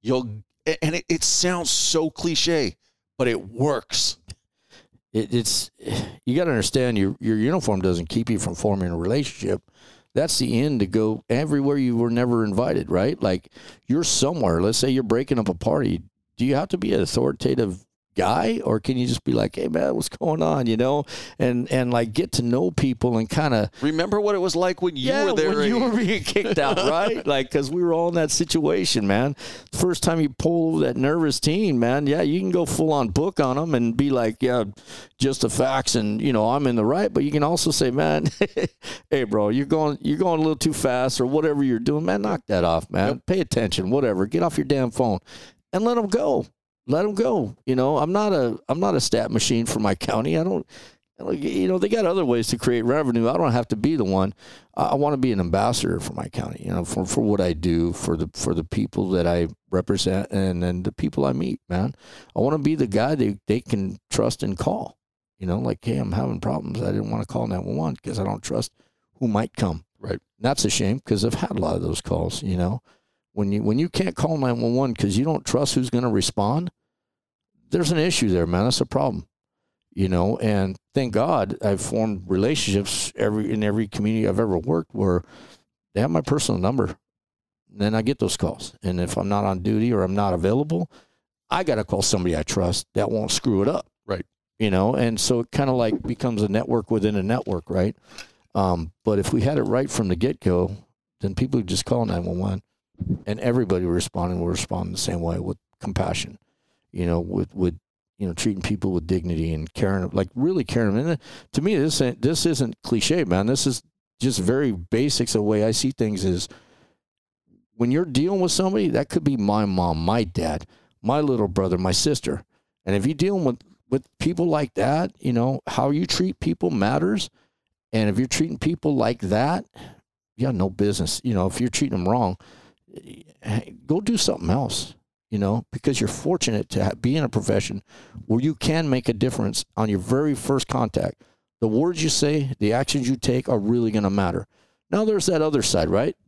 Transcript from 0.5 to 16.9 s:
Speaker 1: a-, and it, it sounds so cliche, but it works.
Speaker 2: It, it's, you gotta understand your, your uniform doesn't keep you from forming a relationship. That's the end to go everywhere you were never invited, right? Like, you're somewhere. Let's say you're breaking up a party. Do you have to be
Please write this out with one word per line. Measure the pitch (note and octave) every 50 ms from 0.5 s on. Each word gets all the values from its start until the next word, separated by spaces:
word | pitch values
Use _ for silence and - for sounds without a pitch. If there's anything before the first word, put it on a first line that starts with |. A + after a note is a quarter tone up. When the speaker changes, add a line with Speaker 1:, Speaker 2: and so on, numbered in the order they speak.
| _ _ _
Speaker 1:
a-, | D#3 D#3+ - -
and | D#3 D#3+
it, | F3 - _
it | E3+ D#3+ -
sounds | - - - - F3+ F3+ F3 E3+ C3
so | - - - - - D#3+ E3 -
cliche, | - - - E3+ D#3+ C#3 - E3 E3+ D#3 C3+ F#2+ D#2 _ _ _ _ _ _ _ _
but | - C3
it | B2 A2+ F#2+ - G2
works. | A#2 A#2 C3 D3+ C#3+ A2+ - _ - - - - - _ _ - - _ _ _ _ _ _ _ - - _ _ _ _ _ _ -
Speaker 2:
It, | A2 A2 - A#2+
it's, | A#2+ A2+ G#2+ - - - - _ _ - - - - - - - - _
you | - B2
gotta | D#3+ F3+ E3+
understand | C#3 A2+ F#2+ - - C3+ B2+ B2 A#2
your, | G#2 F#2+ G2 - -
your | A2 A2 A2
uniform | G#2+ G#2+ C3 E3+ F#3 C#3 - G#2 F#2+
doesn't | F#2 F#2+ F2 E2+ E2+ E2
keep | - A#2+ A2+ -
you | A2+ G2+
from | - - F2
forming | - - G#2+ G2+ F#2+ F#2 F2
a | E2+
relationship. | E2 E2+ F#2 A#2 C#3+ C#3+ - - - - F#2+ F#2+ A2 _ _ _ _ - - - - _ _ _
That's | B2 D3+ E3+ -
the | - C3 A#2+ A#2 A2+
end | C3+ D3+ C#3+ A#2
to | G2+
go | F2+ F#2+ A2+ A2 A2 A2 - - _
everywhere | A2+ B2 D3+ D3+ D3 C#3+ C#3 C#3+ D3
you | C#3+ C3 B2 A#2+
were | A#2 A#2 A#2+
never | A#2 A#2+ B2 B2 A#2+ A#2 A2
invited, | G#2 G2 G2+ B2 - - - - -
right? | - F2+ G2 C3 - -
Like, | - G#2 F#2 F2+ _ - _ - - - - _ _
you're | - B2+ D#3 E3+
somewhere. | - - - C#3 C#3 F3 E3+ A#2+ F#2 E2 E2+
Let's | F2+ G#2 A2+
say | - - C3+
you're | B2+ C3 B2+
breaking | G#2 A2+ A#2+ C#3 - C#3 A#2+
up | A2 G2
a | F2+
party. | E2+ - - - D3+ C3 G#2 F2+ E2+ - - _ _ _ _ _
Do | - A#2+
you | C3+ C#3
have | C3+ E3+ G3+
to | -
be | F3+ G3 -